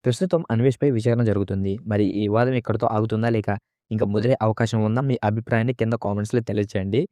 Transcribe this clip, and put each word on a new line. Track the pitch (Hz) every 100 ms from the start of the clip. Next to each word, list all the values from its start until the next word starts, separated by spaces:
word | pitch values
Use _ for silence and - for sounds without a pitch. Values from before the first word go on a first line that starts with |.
ప్రస్తుతం | 123 120 180 165 -
అన్వేష్పై | 113 131 127 143
విచారణ | 117 117 117
జరుగుతుంది. | 113 101 98 98 98 101 107
మరి | 104 104
ఈ | 101
వివాదం | 104 107 123
ఇక్కడితో | 127 117 110 117
ఆగుతుందా | 110 110 110 117
లేక | 113 104 101 _ _ _
ఇంకా | 110 104
ముదిరే | 104 113 131
అవకాశం | 110 107 113 113
ఉందా? | 107 117
మీ | 135 123
అభిప్రాయాన్ని | - 110 110 113 117
కింద | 123 113 113
కామెంట్స్‌లో | 101 101 104 123
తెలియచేయండి. | 113 104 104 101 95 110 185